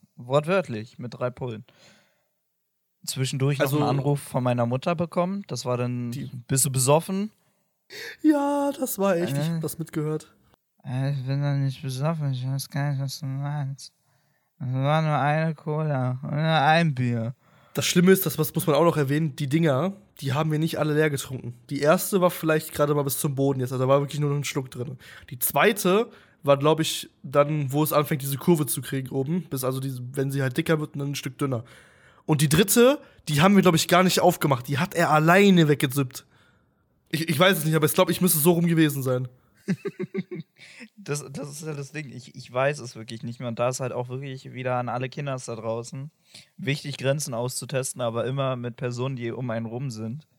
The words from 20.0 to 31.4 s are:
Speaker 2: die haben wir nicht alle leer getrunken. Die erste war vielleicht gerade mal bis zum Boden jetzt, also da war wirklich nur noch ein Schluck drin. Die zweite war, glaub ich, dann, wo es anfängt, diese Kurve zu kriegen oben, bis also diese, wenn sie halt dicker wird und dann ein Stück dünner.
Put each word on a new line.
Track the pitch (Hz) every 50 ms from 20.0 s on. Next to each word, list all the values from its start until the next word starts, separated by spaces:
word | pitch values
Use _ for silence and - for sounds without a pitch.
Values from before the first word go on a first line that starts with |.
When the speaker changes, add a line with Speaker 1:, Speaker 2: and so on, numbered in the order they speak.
| - _ _ -
Speaker 2:
die | - 135 127
haben | 147 160 160 151
wir | 151
nicht | 160 160 - -
alle | 151 156 147
leer | 151 156 156
getrunken. | 143 127 - - 131 127 - 120 123 - _ -
Die | 147 135
erste | 143 147 165 185 - - 208 190
war | 180 175
vielleicht | 175 - - 160 156 160 160 - -
gerade | - 147 147 151
mal | 147 139
bis | 139 127 -
zum | - 151 135
Boden | 131 139 139 139 131
jetzt, | 123 123 131
also | 123 127
da | 127
war | 139 139
wirklich | 143 139 - 147
nur | 151 143
noch | 143
ein | 143 135
Schluck | - - 147 131 123
drin. | - 127 120 - 127 - - - - - - -
Die | 131 123
zweite | - - - 139 156 208 226 202 - 185 185 208 240 226 - - _ _ _ _ -
war, | 139 139
glaub | 135 139 151 160 151
ich, | 160 - - - - - _ _ -
dann, | 151 131 143 147 147 156 151 143 131 135
wo | 147 156
es | 147 143
anfängt, | 147 151 - 165 135 135
diese | 139 139 127
Kurve | - - 175 151 151
zu | 123 - -
kriegen | 123 - 139 135 131 131
oben, | - 135 135 139 165 185 165 -
bis | - 127 127
also | 131 131 131
diese, | 131 135 131 123 123 123 135
wenn | 143 135 139
sie | 135 139
halt | 135 131 123
dicker | - 165 - 165 151
wird | 151 151 -
und | 143
dann | 143 143
ein | 143
Stück | - - 139 127
dünner. | -